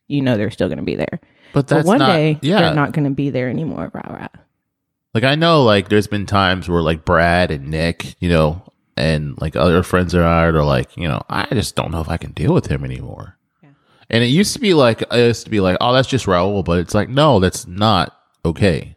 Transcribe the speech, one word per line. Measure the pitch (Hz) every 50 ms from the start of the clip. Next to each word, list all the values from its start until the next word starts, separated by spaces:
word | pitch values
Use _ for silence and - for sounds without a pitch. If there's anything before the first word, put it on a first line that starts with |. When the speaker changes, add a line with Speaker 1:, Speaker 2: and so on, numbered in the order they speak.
| _ -
Speaker 1:
you | 143 143
know | 135 127 120 101
they're | 107 110
still | - - 95 90
gonna | - 71 -
be | - -
there. | - 76 - - 160 _ _ _ _ _ - -
Speaker 2:
But |
Speaker 1:
But | 147 135 -
Speaker 2:
that's | 151 156 151 170
Speaker 1:
one | 214 285
Speaker 2:
not, | 226 220 180
Speaker 1:
day, | 156 151 156 151 147
Speaker 2:
yeah. | - 147 190 220
Speaker 1:
they're | 170 165 151
not | 151 143 -
gonna | - 160 143 139
be | 139 139 139 143
there | 117 131 123 123
anymore. | 113 - 160 151 - - 82 - -
Rah, | - - - -
rah. | - - - - - _ _ _ _ _ _ _ _ _ _ _ _ _ _ -
Speaker 2:
Like, | 113 107
I | 131 143
know, | 156 165 170 165 151 131
like, | 113 104 101 92 -
there's | 104 104 101 -
been | 104 101 98
times | - 104 98 98 90 92 92 85 92
where, | 87 85
like, | 82 78 82 80 -
Brad | - 90 82 85 85 85 87 90 85
and | 80 69 67 71
Nick, | 78 78 80 85 82 - - - - -
you | 90 87
know, | 85 80 78 76 80 92 - _ _ _ _ _ - -
and, | 64 80 78 76 76 71 - -
like, | - 80 -
other | - 73 90 82 90 90
friends | - - 90 90 85 87
of | 87 85
ours | 85 85 85 82 82 80
are | 78 73
like, | 73 69 64 65 - - -
you | 85 82
know, | 67 50 - -
"I | - 92 101 -
just | - 107 95 - -
don't | - - -
know | 82 82
if | 80 76
I | 82 85
can | - 71
deal | - - 76 117 170
with | 160 - -
him | 73 69 -
anymore." | 65 64 64 131 117 - - - 92 - _ _ _ _ _ _
Speaker 1:
Yeah. | _ _ _ _ _ _ _ _ -
Speaker 2:
And | - 117 120
it | 120
used | 135 170 208 - -
to | -
be | 262 202 175
like, | 151 131 117 110 - -
it | - - 120 120 120
used | 113 - -
to | -
be | 110 104
like, | 95 92 90 -
"Oh, | - 123 123
that's | 131 135 -
just | - 117 -
Raul," | 101 92 87 90 98 104 98 85
but | 80 85 90
it's | 85 - -
like, | 104 98 -
no, | 123 139 151 156 127 98
that's | 92 90 - - - -
not | 90 98 104 113 104 87 76 - - _ _ _ _ _ -
okay. | 85 80 - 104 98 78 65 - - -